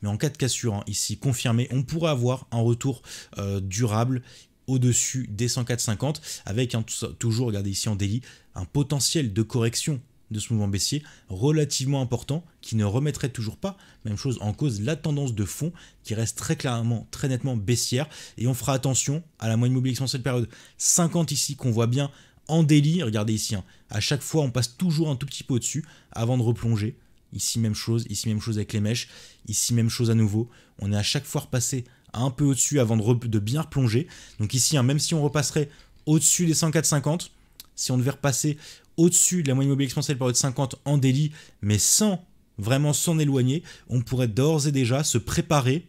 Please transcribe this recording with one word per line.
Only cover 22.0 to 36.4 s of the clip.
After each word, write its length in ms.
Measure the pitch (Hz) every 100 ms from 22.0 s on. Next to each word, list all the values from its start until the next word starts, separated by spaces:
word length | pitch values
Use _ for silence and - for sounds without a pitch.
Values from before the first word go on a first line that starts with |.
| 143 - - _ _
en 140 | 160
daily. 400 | 156 151 143 175
Regardez 320 | 135 107 104
ici, 220 | 110 - 107
hein, 80 | 90 - _
à 100 | 104
chaque 220 | - 123
fois 200 | - 160
on 80 | 143
passe 260 | 123 117 -
toujours 340 | 185 151 156
un 60 | 127
tout 100 | 139
petit 180 | -
peu 100 | -
au-dessus 300 | 127 - - - - _
avant 260 | - 117 127
de 40 |
replonger 540 | 117 117 117 113 107 - _ _ _
ici, 260 | - - 117
même 160 | 113
chose, 300 | 104 - 117 113
ici, 180 | 104 -
même 120 | 107
chose 180 | 104 107
avec 140 | 104
les 80 | 110
mèches, 280 | 104 120 - - - - -
ici, 260 | 101 -
même 140 | 120 113
chose 220 | - 117
à 40 |
nouveau. 360 | 113 110 104 120 - _ -
On 140 | 101
est 40 | 104
à 60 |
chaque 220 | 104 147
fois 180 | 147 151
repassé 420 | 143 127 - 131 123 - _
un 180 | 107 131
peu 140 | 123
au-dessus 340 | 143 135 - 143
avant 180 | 117 113
de 60 |
re-, 160 | 104 120
de 200 | 117 107
bien 240 | 104 139
replonger. 440 | 156 - 127 110 - - - -
Donc 140 | 104
ici, 220 | 131 - 151
hein, 60 |
même 160 | 123 147
si 160 | -
on 80 | 165
repasserait 480 | 147 151 139 - 147 - - -
au-dessus 420 | - 156 - -